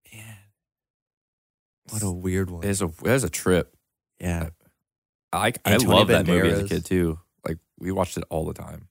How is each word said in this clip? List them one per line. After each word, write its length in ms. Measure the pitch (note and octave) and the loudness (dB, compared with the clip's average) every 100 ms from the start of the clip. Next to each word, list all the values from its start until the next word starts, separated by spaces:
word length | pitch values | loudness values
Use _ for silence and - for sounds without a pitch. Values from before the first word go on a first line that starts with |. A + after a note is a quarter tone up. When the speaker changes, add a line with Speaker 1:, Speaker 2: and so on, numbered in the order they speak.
| _ | _
Speaker 1:
Man. 260 | A2 A2 G#2 G2+ _ _ _ _ _ _ _ _ _ _ _ _ _ - | -20 -20 -20 _ _ _ _ _ _ _ _ _ _ _ _ _ _ -10
What 120 | G#2+ | -6
a 80 | G2+ | -4
weird 380 | F2+ F#2 F#2 F#2 | -4 -2 -2 -2
one. 140 | F2 | -4
Speaker 2:
It's 160 | F#2+ F#2+ | -4 -2
a, 100 | F#2 D#2 | -4 -4
it's 200 | - C3 | 0 0
a 40 | E2 | 0
trip. 460 | - - F2+ - _ _ _ _ _ | -4 2 2 0 _ _ _ _ _
Speaker 1:
Yeah. 300 | F2+ E2+ D#2+ - _ _ _ _ _ _ _ | -6 -4 -6 -10 _ _ _ _ _ _ _
Speaker 2:
I, 200 | F2 G#2+ B2 | -2 -2 -2
I 80 | - | 2
Speaker 1:
Antonio 220 | A2+ A2+ F#2 | 2 6 6
Speaker 2:
love 120 | G#2 | 6
that 180 | - E2+ | 4 4
movie 220 | F2 F2+ | 4 4
as 120 | D#2+ | 2
a 20 | |
Speaker 1:
Banderas. 40 | D#2+ | 0
Speaker 2:
kid, 140 | E2+ E2+ | -4 0
too. 320 | F#2 E2+ E2 _ _ - | 0 0 -2 _ _ -10
Like, 120 | E2 _ - | -10 _ -12
we 140 | F2+ | -6
watched 240 | F#2+ F2+ - | -2 -2 -4
it 80 | - | -6
all 160 | D#2+ D#2+ | -4 -4
the 80 | |
time. 340 | D#2+ D2+ D#2 F2 | -8 -12 -16 -18